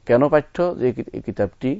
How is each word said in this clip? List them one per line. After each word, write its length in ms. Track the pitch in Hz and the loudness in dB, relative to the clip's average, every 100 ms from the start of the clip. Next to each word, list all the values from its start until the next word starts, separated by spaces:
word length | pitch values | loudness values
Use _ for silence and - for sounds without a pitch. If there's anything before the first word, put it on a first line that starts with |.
| - | 0
কেন 140 | 120 143 | 2 4
পাঠ্য? 220 | 151 143 - 180 - | 2 0 -4 -4 -2
যে 60 | 123 | -2
এই 60 | |
কি-, 160 | 120 117 | -4 -8
এই 80 | - | -10
কিতাবটি 500 | 113 101 101 - 127 175 | -8 -4 -4 -4 -6 -6